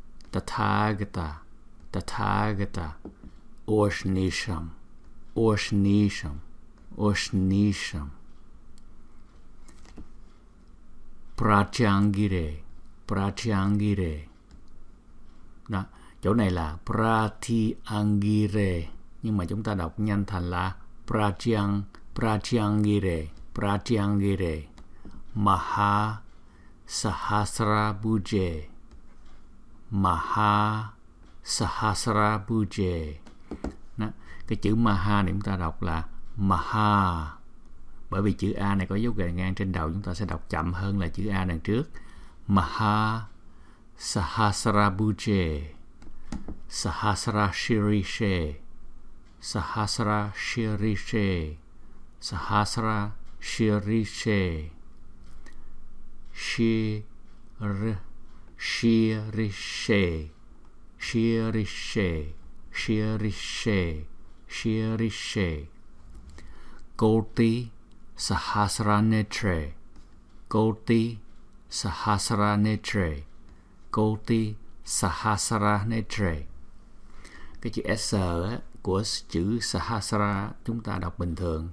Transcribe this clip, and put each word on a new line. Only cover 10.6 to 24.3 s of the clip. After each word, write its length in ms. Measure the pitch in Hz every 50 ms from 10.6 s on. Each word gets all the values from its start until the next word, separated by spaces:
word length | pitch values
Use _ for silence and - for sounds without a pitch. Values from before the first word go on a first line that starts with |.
| - - - - - - - - - - - - - - -
Pratyangire, 1160 | - - 107 104 101 101 - - - 117 101 98 98 104 104 98 101 107 95 95 87 80 73 76 73 - - - - - - - - - -
Pratyangire. 1160 | 104 98 98 101 98 - 117 113 104 95 95 101 104 101 104 104 101 98 90 80 76 76 76 - - - - - - - - - - - - - - - - - - - - - - - - - - - - -
Đó, 160 | 107 95 92 - - - - - - -
chỗ 120 | - 92 110
này 160 | 120 104 92
là 280 | 90 85 80 76 78 87 -
Pratyangire, 2000 | - 101 107 110 113 113 110 110 101 - - - - 117 113 107 - - - - - 107 104 104 104 104 101 101 104 107 107 107 98 104 104 101 95 90 82 78 - - - - - - -
nhưng 140 | - 110 107
mà 80 | 98 87
chúng 180 | 87 101 110
ta 120 | 107 110 101
đọc 260 | 92 80 80 - 104
nhanh 240 | 104 104 101 101 98
thành 260 | - 95 87 90 87
là 260 | 87 87 92 95 - - - - - - -
Pratyang-, 760 | - - 110 107 101 95 - - 117 110 104 101 101 101 101 101 - - - - - -
Pratyangire, 1120 | - 117 110 107 101 - - 123 113 107 104 104 107 104 104 104 101 95 92 85 78 78 76 - - - - -
Pratyangire. 1080 | - 104 101 101 98 - - 117 104 101 101 104 101 98 101